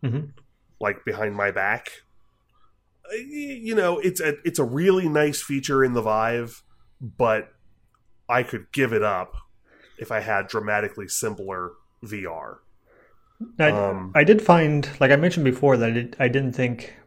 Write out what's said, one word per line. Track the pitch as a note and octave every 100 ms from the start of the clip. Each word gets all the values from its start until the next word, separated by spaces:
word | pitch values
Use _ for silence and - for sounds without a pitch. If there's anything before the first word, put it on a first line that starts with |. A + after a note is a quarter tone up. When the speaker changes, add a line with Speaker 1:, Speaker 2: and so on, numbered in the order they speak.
Speaker 1:
Mm-hmm. | C3 C3 D3+ - _ _ _ -
Speaker 2:
like, | G#2 G2+ -
behind | G#2 G#2+
my | G2+ G2+
back. | G2 G2 A2+ - - _ _ _ _ _ _ _ _ _ _ F3
Uh, | A3
y-, | C4+ D4 C#4+ C4
you | A3+
know, | A3 F3+ E3+
it's | F3+ F3+
a, | D#3 D3 E3+
it's | E3
a |
really | B2 C3+ F#3 F#3 E3
nice | D3 D3+ C#3+
feature | - C#3 C#3 C3+
in | C3
the | A#2+
Vive, | A2 G#2+ A2+ A#2+ A#2 - _ _ _ _
but | A#2 - A#2 G#2+ G#2+ _ _ _ _ _ _ _ -
I | B2
could | A#2+ A2 -
give | C3+ B2+
it | A2
up | G#2 F#2 F#2 - - _ _ _ _ -
if | -
I | A2
had | G#2+ G2+ G2
dramatically | A2 G#2 G#2 G#2 - F#2+
simpler | - A2+ G#2 F#2+ F#2 F2+ - _ _
V | A2 G#2 F2+
R. | D#2+ B1 - _ _ _ _ _ _ _ - A3+ -
Speaker 1:
I, | D3+
Speaker 2:
Um, | G#2 G2 F#2+ F#2 D3
Speaker 1:
I |
did | D#3+ G#3+
find, | - E3+ D#3 D3 C#3+ -
like | C3+
I | C#3+
mentioned | F3 F3
before, | C#3 - C#3 B2
that | A#2 A#2
it, | A#2+ -
I | B2
didn't | C3+ C3+
think | B2+ B2 A#2 - -